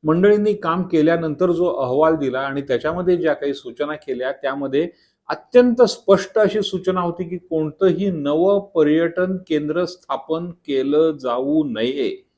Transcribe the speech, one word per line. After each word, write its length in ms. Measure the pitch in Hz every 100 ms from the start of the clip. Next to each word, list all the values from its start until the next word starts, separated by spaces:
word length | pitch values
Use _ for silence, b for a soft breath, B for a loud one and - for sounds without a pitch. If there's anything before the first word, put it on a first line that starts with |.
मंडळींनी 500 | 156 165 196 208 208
काम 300 | 208 165 170
केल्यानंतर 680 | 185 165 151 170 160 143 180
जो 140 | 165 175
अहवाल 500 | - 127 131 160 160
दिला 240 | 135 127
आणि 220 | 139 139
त्याच्यामध्ये 560 | 139 120 151 170 180 175
ज्या 160 | 156
काही 200 | 143 143
सूचना 420 | 135 - 120 147 120
केल्या, 360 | - 123 127
त्यामध्ये 580 | 139 139 139 139 135 175 b b b _
अत्यंत 540 | - _ 247 247 233
स्पष्ट 560 | 240 - - 190 - -
अशी 240 | 208 202
सूचना 400 | 196 185 - 185
होती 280 | 175 170 170
की 80 | 180
कोणतंही 760 | - 160 156 147 190 165 196
नवं 560 | 170 143 151 185 202 196 170
पर्यटन 640 | 151 156 170 170 185 185 -
केंद्र 380 | 151 147 160 175
स्थापन 680 | - _ 135 - 160 175
केलं 600 | 170 - 135 135 147 160
जाऊ 520 | 151 127 120 135 156
नये. 640 | 151 110 117 143 113 - _